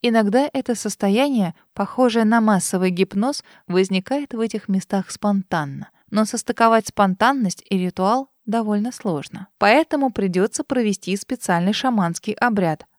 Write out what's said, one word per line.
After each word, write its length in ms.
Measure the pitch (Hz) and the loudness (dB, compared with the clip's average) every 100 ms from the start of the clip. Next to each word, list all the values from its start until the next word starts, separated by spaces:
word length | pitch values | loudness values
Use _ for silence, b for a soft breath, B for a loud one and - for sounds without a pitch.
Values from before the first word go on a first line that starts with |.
Иногда 480 | 240 226 202 226 285 | 2 2 2 2 0
это 240 | 277 254 233 | -4 -4 -4
состояние, 800 | 214 - 202 202 285 254 180 b b | -4 -2 0 2 2 0 -2 b b
похожее 520 | - 202 - 254 226 220 | -8 -6 2 2 4 2
на 160 | 233 | 4
массовый 480 | 220 196 - 185 185 | 4 2 0 0 0
гипноз, 520 | 175 185 196 185 185 b b b | 0 -2 0 -4 -4 b b b
возникает 640 | 175 190 190 185 277 285 | 0 2 0 -2 -4 -4
в 60 | 233 | -4
этих 260 | 226 214 - | -4 -4 -2
местах 440 | 190 - 196 185 | -2 0 -4 -4
спонтанно. 800 | - 208 202 190 170 143 139 - _ _ | -4 0 0 -2 -4 -4 -10 -14 _ _
Но 160 | 202 214 | -2 -2
состыковать 640 | 233 - - 233 226 220 | -4 -6 2 4 4 0
спонтанность 760 | - 202 185 233 277 208 - _ | 0 0 4 2 2 -2 -4 _
и 80 | 196 | -2
ритуал 500 | 180 - 190 247 269 _ - | -2 -2 0 0 -4 _ -4
довольно 460 | 226 214 208 220 | -4 0 -2 -2
сложно. 560 | - 220 156 131 - 190 _ | -6 -6 -6 -8 -14 -18 _
Поэтому 520 | 202 254 320 302 269 | 4 4 4 0 -2
придется 540 | - 190 180 208 - 294 | 0 -2 0 0 -2 -4
провести 500 | 254 220 196 - 196 | 0 0 -2 -4 -6
специальный 560 | - 254 - 175 180 | -6 -8 -2 0 0
шаманский 600 | 220 262 226 170 170 - | 0 0 0 0 -2 -8
обряд 520 | 208 240 208 175 151 - | -2 0 0 0 -2 -8